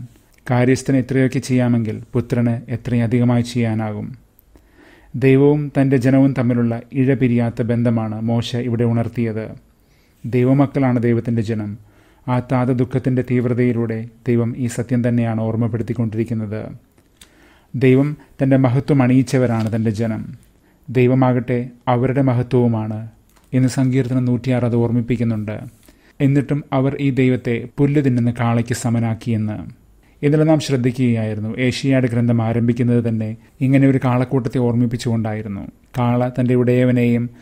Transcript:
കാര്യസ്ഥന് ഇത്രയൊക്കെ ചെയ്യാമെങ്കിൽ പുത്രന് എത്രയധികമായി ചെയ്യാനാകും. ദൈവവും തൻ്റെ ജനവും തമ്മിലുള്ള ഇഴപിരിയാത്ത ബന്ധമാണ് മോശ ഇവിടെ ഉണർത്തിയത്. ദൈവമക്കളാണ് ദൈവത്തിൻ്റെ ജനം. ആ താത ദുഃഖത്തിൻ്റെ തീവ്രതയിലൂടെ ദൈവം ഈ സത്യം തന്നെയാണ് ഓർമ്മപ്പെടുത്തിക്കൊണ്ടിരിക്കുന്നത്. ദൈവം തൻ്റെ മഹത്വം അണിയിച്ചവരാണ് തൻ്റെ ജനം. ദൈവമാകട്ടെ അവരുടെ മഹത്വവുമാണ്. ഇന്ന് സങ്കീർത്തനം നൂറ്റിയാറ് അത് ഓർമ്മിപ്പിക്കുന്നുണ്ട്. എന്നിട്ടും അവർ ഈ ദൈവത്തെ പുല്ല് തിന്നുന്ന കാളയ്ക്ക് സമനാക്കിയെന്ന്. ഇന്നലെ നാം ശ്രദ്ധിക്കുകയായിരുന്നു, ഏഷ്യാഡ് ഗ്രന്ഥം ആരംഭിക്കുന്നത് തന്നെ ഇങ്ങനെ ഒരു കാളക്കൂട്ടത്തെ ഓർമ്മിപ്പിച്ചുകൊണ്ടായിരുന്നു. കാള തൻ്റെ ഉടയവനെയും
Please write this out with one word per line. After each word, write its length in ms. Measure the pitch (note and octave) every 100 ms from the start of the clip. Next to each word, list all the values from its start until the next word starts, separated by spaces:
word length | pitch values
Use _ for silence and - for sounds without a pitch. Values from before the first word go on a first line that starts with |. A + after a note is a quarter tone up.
| A#2+ - _ _ -
കാര്യസ്ഥന് 520 | B2 B2 B2+ - C3+
ഇത്രയൊക്കെ 440 | C3 C3 C3 C3+
ചെയ്യാമെങ്കിൽ 560 | - B2+ B2 A#2 A2 G#2+ -
പുത്രന് 480 | B2 A#2 A#2+ A#2+ A#2 -
എത്രയധികമായി 720 | A#2 A#2 A#2+ A#2 A#2+ A#2+ A#2+
ചെയ്യാനാകും. 640 | A#2 B2 A2+ A2 G#2+ G#2 G#2+ - _ _ _ - _ _ - - _
ദൈവവും 460 | B2+ C3+ C3+ C#3+ D3 C#3+
തൻ്റെ 280 | C#3+ C3+ C3+
ജനവും 360 | C3 C3+ C3+
തമ്മിലുള്ള 420 | C3 A#2+ A#2+ A#2 A#2 -
ഇഴപിരിയാത്ത 680 | C#3 C3 B2+ B2+ A#2+ A#2 A#2
ബന്ധമാണ് 540 | A2+ A#2 A#2+ A2+ A2 G#2+
മോശ 280 | A2+ A#2 A2+ A#2+
ഇവിടെ 280 | B2+ A2+
ഉണർത്തിയത്. 640 | A#2 A#2 A2 - A#2 G#2+ G#2+ - _ _ _ _ _ _
ദൈവമക്കളാണ് 720 | A#2+ B2 B2+ C#3 C3+ D3 C3 B2
ദൈവത്തിൻ്റെ 420 | A#2+ A#2 A#2 A#2
ജനം. 280 | G#2+ A2 G#2 G#2 - _ _ _ -
ആ 100 | B2
താത 280 | A#2+ B2+ B2
ദുഃഖത്തിൻ്റെ 500 | B2 B2 C3 B2+ B2+
തീവ്രതയിലൂടെ 720 | B2 B2 A#2+ A#2+ B2 A#2 A2+ A2+ A#2 -
ദൈവം 280 | B2 A#2 A#2 C#3
ഈ 100 | A#2+
സത്യം 340 | - A2+ B2
തന്നെയാണ് 380 | A#2+ A#2+ A#2 A2
ഓർമ്മപ്പെടുത്തിക്കൊണ്ടിരിക്കുന്നത്. 1200 | A2 A2 A#2 A2+ A2 A#2+ A#2 A2 A2+ A2+ G#2 A2 A2 B2+ _ _ _ _ - _ _ _ _
ദൈവം 360 | B2 C3 B2+ D3 D3 - -
തൻ്റെ 220 | C3+ C3+
മഹത്വം 420 | B2+ C3+ - C#3+
അണിയിച്ചവരാണ് 680 | B2 B2+ B2+ C3 A#2+ A2+ A2
തൻ്റെ 220 | A2+ A2+
ജനം. 280 | G2+ A2+ A2 - C#3+ _ _ _ _ -
ദൈവമാകട്ടെ 720 | B2+ B2 B2+ B2+ B2 A#2 B2 B2+ - -
അവരുടെ 360 | B2 C3 B2+ C3+
മഹത്വവുമാണ്. 760 | B2 B2 B2+ A#2+ A2 G#2+ G#2+ A2+ - _ _ _
ഇന്ന് 200 | C3 B2+
സങ്കീർത്തനം 540 | C#3 C3 C3 A#2+ B2+ B2
നൂറ്റിയാറ് 420 | A#2+ C3 B2 A#2
അത് 80 | A#2+
ഓർമ്മിപ്പിക്കുന്നുണ്ട്. 800 | A#2 A#2+ A#2 A2+ A#2 A2 G#2+ G#2+ B2 - - _ _ -
എന്നിട്ടും 420 | C#3 C#3+ C#3 D3 -
അവർ 220 | C3+ C3+ C#3+
ഈ 100 | C#3
ദൈവത്തെ 420 | B2+ B2+ B2 B2 A#2 A#2
പുല്ല് 320 | - C#3+ D3
തിന്നുന്ന 320 | C3+ A#2+ A#2+
കാളയ്ക്ക് 420 | A#2+ A#2 A#2 A#2 B2
സമനാക്കിയെന്ന്. 840 | B2 A#2 A#2 A2 A#2+ A2 G#2+ G2+ - - _ _ _ _
ഇന്നലെ 220 | D3 D3+
നാം 160 | D#3 D#3
ശ്രദ്ധിക്കുകയായിരുന്നു, 920 | - C3+ B2 A#2+ B2 A2+ A2 G#2+ A2 B2
ഏഷ്യാഡ് 500 | B2+ A#2+ C#3 C3 B2+
ഗ്രന്ഥം 300 | A#2+ A#2+ A2+
ആരംഭിക്കുന്നത് 600 | A2+ A#2 A#2 A#2+ A#2+ A#2+
തന്നെ 280 | A#2 A2 A2 A2+ - -
ഇങ്ങനെ 240 | C3 C#3 C#3
ഒരു 120 | C3
കാളക്കൂട്ടത്തെ 600 | C3 B2 B2+ C3+ A#2 C3+
ഓർമ്മിപ്പിച്ചുകൊണ്ടായിരുന്നു. 1080 | A#2+ A#2 A#2+ A#2+ A#2+ A2+ A2 G#2+ A2 G2 - - _
കാള 360 | - A#2+ B2 B2
തൻ്റെ 260 | - B2
ഉടയവനെയും 720 | B2+ A#2+ B2 B2+ B2 A#2+ A#2+ A#2+ -